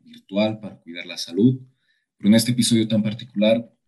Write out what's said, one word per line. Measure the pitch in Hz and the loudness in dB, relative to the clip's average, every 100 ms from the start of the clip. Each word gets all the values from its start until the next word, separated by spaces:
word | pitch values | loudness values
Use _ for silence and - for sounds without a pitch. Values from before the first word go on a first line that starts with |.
virtual | - - _ 98 110 110 | -20 -20 _ -2 -2 -4
para | 98 - | -14 -18
cuidar | 85 87 90 | -16 -16 -14
la | 85 | -12
salud, | - 85 127 131 - _ _ _ _ _ | -6 2 2 2 -8 _ _ _ _ _
pero | 101 | 2
en | |
este | 113 120 | 4 2
episodio | 120 - 113 107 | 0 2 0 2
tan | 110 | -2
particular | 107 104 - 101 107 117 - _ | -2 -6 -8 0 2 2 -2 _